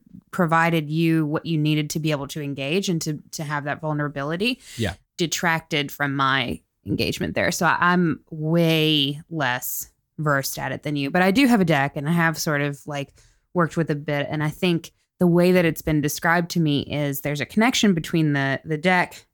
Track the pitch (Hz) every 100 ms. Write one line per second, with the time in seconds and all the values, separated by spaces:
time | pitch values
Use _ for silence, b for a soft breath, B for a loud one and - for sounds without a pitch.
0 | - - - - 170 165 165 165 147 156
1 | 165 160 147 156 160 160 151 151 151 165
2 | 156 147 139 160 143 139 135 180 196 165
3 | 160 151 - - 147 151 143 135 156 147
4 | 147 143 143 175 226 254 B B 104 -
5 | _ - 165 - 180 160 - 151 143 -
6 | 143 139 135 135 120 - _ _ 95 -
7 | 87 - - 185 98 170 165 - 175 180
8 | 170 - - 160 156 170 165 160 156 151
9 | 139 147 - 160 131 123 - - - _
10 | _ - 151 139 131 - 135 131 151 147
11 | 139 180 185 196 277 240 175 147 139 156
12 | 143 170 165 156 - 143 143 139 - 143
13 | 139 _ b b b 180 160 - 160 147
14 | 151 143 143 151 151 151 185 165 - _
15 | _ - 180 170 180 185 170 156 - 151
16 | 147 - 170 175 170 175 156 143 - 143
17 | 143 139 143 147 127 - 233 - 208 165
18 | - 170 156 143 139 131 - 156 175 180
19 | 160 - -